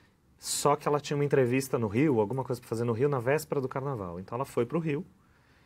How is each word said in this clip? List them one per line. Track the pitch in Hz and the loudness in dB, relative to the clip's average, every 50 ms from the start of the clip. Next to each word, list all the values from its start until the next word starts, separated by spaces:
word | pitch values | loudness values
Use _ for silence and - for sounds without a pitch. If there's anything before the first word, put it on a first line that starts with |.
| _ _ _ _ _ _ _ | _ _ _ _ _ _ _
Só | _ - - - - - 147 131 | _ -8 -6 -2 2 2 2 2
que | - - | 2 0
ela | 156 147 143 | 0 0 0
tinha | - - 151 | 0 -2 -2
uma | 143 147 | 0 0
entrevista | 139 151 139 127 117 127 135 131 - - 127 | 2 4 4 4 4 2 0 0 0 -2 -2
no | 113 | 0
Rio, | 101 98 123 151 160 127 110 | 0 2 2 4 4 4 4
alguma | 104 101 127 131 123 | 2 2 0 -4 -4
coisa | - 123 - | -4 -6 -6
pra | - - | -6 -6
fazer | 117 113 120 | -4 -2 -2
no | 120 113 | 0 0
Rio, | 110 139 147 | 2 0 0
na | 143 127 | 0 0
véspera | 113 131 143 156 151 - 147 143 | 0 2 0 0 0 -2 -2 -2
do | 127 | -2
carnaval. | 131 - 139 131 143 135 104 95 87 85 90 | -2 -4 -4 -4 -4 -6 -6 -6 -8 -8 -10
Então | 98 - 117 | -8 -6 -6
ela | 120 135 | -6 -4
foi | - - 127 117 | -2 0 0 0
pro | 120 - 170 | 2 0 -2
Rio | - - 143 151 190 - _ _ _ _ _ _ _ _ _ _ _ | -2 -2 -2 -4 -6 -8 _ _ _ _ _ _ _ _ _ _ _